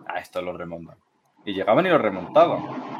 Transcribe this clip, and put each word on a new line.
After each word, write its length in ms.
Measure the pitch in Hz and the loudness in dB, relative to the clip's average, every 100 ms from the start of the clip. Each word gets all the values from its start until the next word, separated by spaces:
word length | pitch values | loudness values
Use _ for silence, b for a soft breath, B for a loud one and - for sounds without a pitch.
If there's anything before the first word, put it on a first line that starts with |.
| - | -10
"Ah, 120 | 87 | -10
esto 240 | - 92 | -8 -8
lo 120 | 90 | -8
remontan". 440 | 87 87 85 82 - _ _ _ _ 104 | -8 -10 -12 -14 -20 _ _ _ _ -6
Y 80 | |
llegaban 320 | 95 95 123 185 | -2 4 4 4
y 20 | |
lo 100 | 147 | 4
remontaban. 640 | 110 95 87 151 160 95 - - - | 2 -2 2 4 4 2 -6 -10 -10